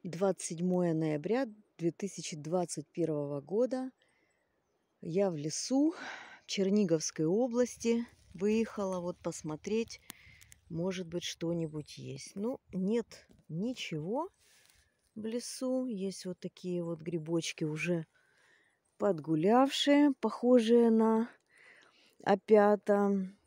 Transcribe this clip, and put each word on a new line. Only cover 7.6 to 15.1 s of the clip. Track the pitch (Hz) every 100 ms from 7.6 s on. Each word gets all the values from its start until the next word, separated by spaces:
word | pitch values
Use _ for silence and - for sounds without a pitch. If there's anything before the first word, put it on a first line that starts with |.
| 247 - 233 233 233 _ _
Выехала | 170 202 220 220 - 190 185
вот | 175 175
посмотреть, | 170 - 156 156 196 220 226 - _ - - - - - _
может | 165 180 180 165
быть, | 175
что-нибудь | - - 165 170 160 156 143 -
есть. | 127 135 -
Ну, | 196 220 269 _
нет | 190 185 233 - - _ _ _
ничего | 156 226 247 - 156 160 254 370 _ _ _ _ _ _ _ _